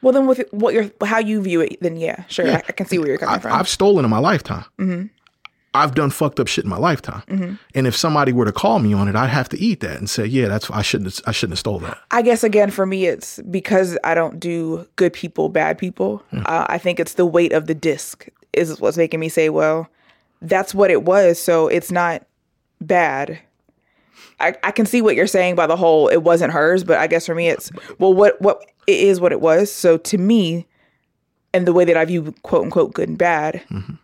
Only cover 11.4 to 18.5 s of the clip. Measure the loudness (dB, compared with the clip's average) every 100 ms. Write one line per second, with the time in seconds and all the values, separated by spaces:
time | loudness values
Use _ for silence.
11.4 | -4 -6 -6 -6 -8 -14 _ 0 2 2
12.4 | 2 2 2 0 -2 0 -2 -2 -8 -16
13.4 | -8 -8 0 0 2 -2 -2 0 -2 -4
14.4 | -6 -6 -4 -6 -10 -2 -2 -2 -12 -4
15.4 | -2 0 -2 -2 -6 -4 -4 -4 _ -6
16.4 | -4 -2 -2 -4 -4 -4 -6 0 2 4
17.4 | 2 0 -2 -4 -2 -4 -6 -16 -20 _
18.4 | _